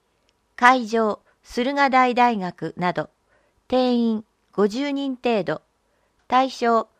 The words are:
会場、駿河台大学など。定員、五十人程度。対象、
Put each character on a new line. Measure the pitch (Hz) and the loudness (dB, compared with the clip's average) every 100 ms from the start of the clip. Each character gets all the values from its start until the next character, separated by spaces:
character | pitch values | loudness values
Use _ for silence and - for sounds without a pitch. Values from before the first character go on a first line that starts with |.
| _ _ _ _ _ - | _ _ _ _ _ 2
会 | 247 262 220 | 4 4 2
場、 | 226 220 - _ _ | -2 0 -2 _ _
駿 | - - 262 | -10 -4 -2
河 | 285 277 | 0 2
台 | 262 254 | 4 2
大 | 240 240 220 | 4 2 2
学 | 180 - 160 - | -6 -8 -10 -4
な | 180 | -4
ど。 | 165 151 _ _ _ _ _ - | -4 -8 _ _ _ _ _ -4
定 | 254 254 240 | 0 2 2
員、 | 233 220 - _ _ | 0 -2 -8 _ _
五 | - 208 | -2 0
十 | 226 285 | 0 -4
人 | 277 277 254 | -4 -6 -4
程 | 247 220 | -2 -2
度。 | 160 156 _ _ _ _ _ _ - | -2 -8 _ _ _ _ _ _ -2
対 | 247 262 | 0 0
象、 | - 233 226 - _ | -2 0 0 -2 _